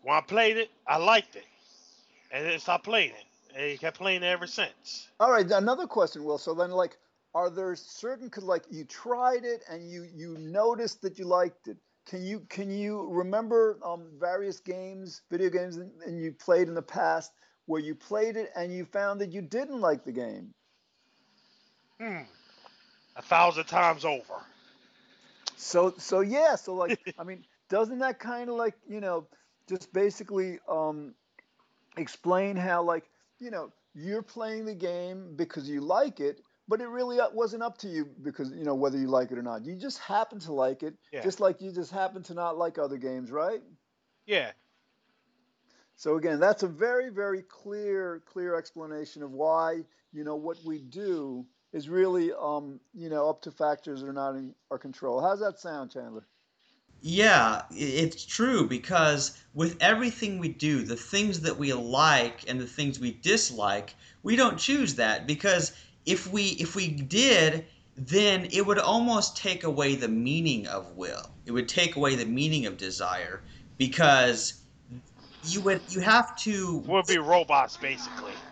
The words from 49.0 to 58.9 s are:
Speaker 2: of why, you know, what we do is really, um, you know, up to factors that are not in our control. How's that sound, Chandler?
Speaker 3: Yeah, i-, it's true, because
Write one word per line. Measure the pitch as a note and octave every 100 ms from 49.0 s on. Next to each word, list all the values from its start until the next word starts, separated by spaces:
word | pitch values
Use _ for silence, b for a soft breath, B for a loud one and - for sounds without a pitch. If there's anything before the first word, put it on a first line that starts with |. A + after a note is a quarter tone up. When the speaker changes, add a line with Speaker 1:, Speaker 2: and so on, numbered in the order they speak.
| D3+ -
Speaker 2:
of | C#3+
why, | C3+ D#3 D#3+ E3 E3 D#3+ _ _
you | D3+
know, | D3+ D3+
what | D#3 E3 D#3+
we | D#3
do | C3 E3+ G3+ E3+ C#3 B2 B2+ _ _
is | D#3+ C#3+
really, | F3+ F#3+ F3+ E3+
um, | E3+ D3+ D3 C#3+ C3+ _
you | G#3+ E3
know, | D3+ D3
up | D3+
to | -
factors | - D3+ D3 D#3 C3+
that | C#3
are |
not | C#3 C#3 C3+
in | C3 - _
our | B2+
control. | C#3 C3 C#3 B2
How's | E3 G3+
that | G#3 F3+
sound, | F3 D3+ B2+
Chandler? | C3+ A#2+ A2 - _ _ _ _ _ _ -
Speaker 3:
Yeah, | D#3 F3 G#3+ F3 A2+ G#2+ -
i-, | F#2+
it's | C#3+ C3+ E3 - -
true, | - A#3+ A#3+ D3
because | B2 -